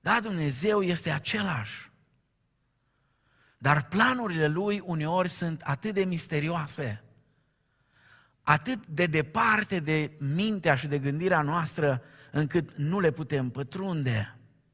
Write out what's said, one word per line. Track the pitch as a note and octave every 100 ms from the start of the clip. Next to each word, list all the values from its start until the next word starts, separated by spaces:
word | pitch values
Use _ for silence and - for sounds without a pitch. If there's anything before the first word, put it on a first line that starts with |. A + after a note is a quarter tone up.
Da, | E3+ A3+
Dumnezeu | A3 F#3 D3+ C3 F#3+ G#3
este | F#3 E3+ -
același. | D3+ - G#3+ G3 C#3+ G#2+ - - _ _ _ _ _ _ _ _ _ _ _ _ _ _ _ _ _
Dar | C3+ D3
planurile | - F#3+ A#3+ B3+ A3+ E3+ D3+
Lui | D#3+ G3+ G3+
uneori | F#3 D#3+ D3+ F3+ F3+
sunt | - E3+ D#3+
atât | - C#3 G#3+
de | G3
misterioase, | F#3+ E3+ - D#3 D3+ E3+ D3 - C3 G#2 - _ _ _ _ _ _ _ _ _ _ - _ _
atât | - D3+ A#3+ B3+ -
de | D3+ F3
departe | D#3 D3+ A3+ A3+ G#3+ G#3+ F#3
de | D3+ D#3 D3+ D3+
mintea | C#3 D#3 A3 G#3 E3
și | C3+ D3+
de | C#3+
gândirea | C3+ C#3+ F3+ F3
noastră, | D3 E3+ D#3 - D3 C3 - - -
încât | - D3+ F3 D3 -
nu | D3 G3
le | E3+
putem | C3+ D#3 C#3 B2+
pătrunde. | B2+ C#3 F#3 G3 E3 C3 A2+ G2 - - _ _